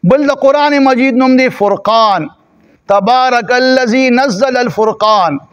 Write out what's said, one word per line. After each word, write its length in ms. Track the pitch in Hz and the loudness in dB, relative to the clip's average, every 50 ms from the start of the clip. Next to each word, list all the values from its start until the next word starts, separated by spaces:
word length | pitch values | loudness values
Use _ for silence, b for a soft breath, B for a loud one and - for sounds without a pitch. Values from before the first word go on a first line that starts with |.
| - 170 | 2 2
بل 140 | 247 285 294 277 | 0 2 0 -2
د 80 | 277 277 | -4 0
قرآن 340 | - 269 285 294 294 294 285 285 277 | 0 0 2 2 0 0 0 2 2
مجید 300 | 269 262 233 254 269 240 254 | 2 2 0 0 0 0 0
نوم 120 | 262 262 254 | 2 2 2
دی 120 | 254 262 247 170 - | 2 2 0 -2 -2
فرقان، 680 | 202 202 196 170 - 208 220 226 226 214 196 180 156 143 - _ _ _ _ b b b b b b - | -2 -2 -2 -2 -2 -2 0 0 2 0 0 -2 -4 -8 -14 _ _ _ _ b b b b b b -2
تبارک 640 | 196 202 190 214 247 254 254 254 247 240 226 165 247 | -2 0 2 0 0 0 2 0 0 -2 -2 -2 -2
الذی 560 | 247 254 262 262 262 254 240 214 262 262 262 240 | 0 2 2 2 2 0 0 0 0 0 2 2
نزل 400 | 240 269 285 208 180 254 269 254 | 0 0 -2 0 -2 -2 0 0
الفرقان 800 | 247 247 233 156 - 220 220 208 214 208 214 214 208 180 165 147 139 - _ | -2 -2 -4 -2 -2 -2 -2 -2 -2 0 0 2 2 0 -2 -4 -6 -12 _